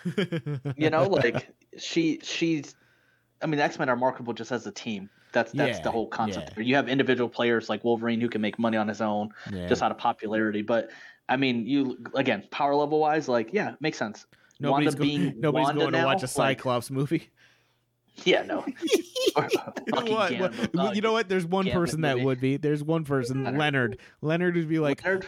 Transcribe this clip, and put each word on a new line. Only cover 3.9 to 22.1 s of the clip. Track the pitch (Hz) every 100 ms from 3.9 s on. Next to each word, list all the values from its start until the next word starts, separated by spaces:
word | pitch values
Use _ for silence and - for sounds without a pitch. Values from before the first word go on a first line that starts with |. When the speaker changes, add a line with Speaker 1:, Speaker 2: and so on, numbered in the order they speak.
| 120
Speaker 2:
marketable | 127 123 120
just | 113 113
as | 123 104
a |
team. | - 120 104 98 _ _
That's, | 120 113
that's | 139 123 107
Speaker 1:
Yeah, |
Speaker 2:
the | 117
whole | 117 104
concept. | - 107 90 78 -
Speaker 1:
yeah. |
Speaker 2:
You | 120
have | 139 117
individual | 135 123 123 120
players | - 120 117 110
like | 104
Wolverine | 120 113 117 113
who | 117
can | 110
make | 107 101
money | 117 110
on | 107
his | 104
own | 110 104 107 - -
Speaker 1:
Yeah. | 95 87
Speaker 2:
just | 113
out | 117
of | 107
popularity. | 120 117 110 110 110 104
But, | 107 117 - - - - -
I | 127
mean, | 135 120 113
you, | 143 131 - 117
again, | 127 127 104 -
power | - 143
level | 143 147 151
wise, | 151 156 135
like, | 120 -
yeah, | 202 139 -
makes | 156 -
sense. | 110 107 - _ _ -
Speaker 1:
Nobody's | 143 139 147
Speaker 2:
Wanda | 139
Speaker 1:
go-, |
Speaker 2:
being | 143 147 147 -
Speaker 1:
nobody's | 156 131
Speaker 2:
Wanda | 135 143
Speaker 1:
going | 156
to | 165
Speaker 2:
now, | -
Speaker 1:
watch | -
a | 127
Speaker 2:
like |
Speaker 1:
Cyclops | - 139 135 131 123 -
movie. | 135 139 165 - _ _ _ _ _ _ _ _ -
Speaker 2:
Yeah, | 180 -
no. | - - -
Speaker 1:
<laughs> | - 339 427 - 508 508 -
Speaker 2:
Or | -
Speaker 1:
You | - - - -
know | -
Speaker 2:
fucking | 233
Speaker 1:
what? | 220 185 240 185
Speaker 2:
Gandalf. | - 240
Speaker 1:
Well, | 170 202
you | 202
know | 220
what? | 220 185
There's | 190 165
one | 190
Speaker 2:
Gambit | 190 185
Speaker 1:
person | 170 160
that | 156